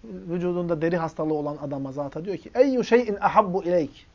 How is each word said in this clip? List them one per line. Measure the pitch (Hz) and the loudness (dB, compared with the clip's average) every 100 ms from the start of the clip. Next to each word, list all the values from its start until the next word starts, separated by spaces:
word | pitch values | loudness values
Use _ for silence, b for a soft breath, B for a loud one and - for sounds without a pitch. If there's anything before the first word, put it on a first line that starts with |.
vücudunda | 226 185 190 175 175 175 175 165 | -14 -14 -6 -4 -2 -2 -2 0
deri | 165 175 | 0 0
hastalığı | 160 - 156 | -4 -4 -4
olan | 156 147 147 | -2 -4 -6
adama, | 147 139 135 | -8 -8 -8
zata | 135 143 156 180 | -6 -8 -8 -8
diyor | 185 | -8
ki, | - 233 | -6 2
"Eyyü | 277 254 | 4 4
şeyin | 202 240 226 202 | 4 4 4 0
ahabbu | 202 202 190 185 | 4 4 4 0
ileyk?" | 170 175 147 - - | 2 2 0 -8 -20